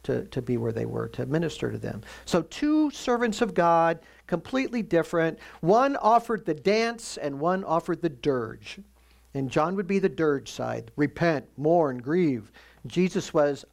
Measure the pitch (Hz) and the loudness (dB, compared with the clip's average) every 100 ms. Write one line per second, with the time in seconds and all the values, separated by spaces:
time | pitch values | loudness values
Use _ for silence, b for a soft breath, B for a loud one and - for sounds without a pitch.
0 | - 123 - 135 120 120 117 113 117 117 | -4 -4 -4 -6 -4 -2 -2 -4 -4 -6
1 | 113 - 127 156 165 - 113 110 113 104 | -8 -8 -4 -2 -4 -4 -6 -6 -8 -10
2 | - B B 180 170 - 294 311 302 - | -12 B B -2 -2 -4 0 2 0 -2
3 | - 233 240 208 226 175 170 165 165 165 | -2 0 0 0 -2 2 4 6 4 0
4 | B B - 170 - 262 269 240 190 165 | B B -6 -6 -2 -4 -2 -4 0 2
5 | 160 170 165 160 B B 160 220 277 277 | 2 2 0 -2 B B 4 6 6 4
6 | 214 233 233 220 - 151 185 214 226 233 | 4 4 4 -4 -2 -2 2 2 2 -4
7 | - - 147 139 165 185 190 160 175 165 | -10 -8 -6 -2 0 0 0 -2 0 -2
8 | 170 135 147 131 110 120 - - - _ | -4 -2 -2 0 -2 -10 -16 -18 -20 _
9 | b b b 139 135 156 160 196 190 196 | b b b -6 -2 0 0 0 0 2
10 | 185 143 156 139 117 - 120 117 117 - | 2 2 0 0 -4 -8 -6 -6 -8 -2
11 | 147 - 170 147 - - 151 175 147 123 | -2 2 0 0 -4 -4 2 4 2 -2
12 | 120 175 165 120 101 - B B - 170 | -2 2 2 0 -6 -20 B B -6 0
13 | 180 180 - 160 147 139 - | 0 0 -2 2 2 0 -8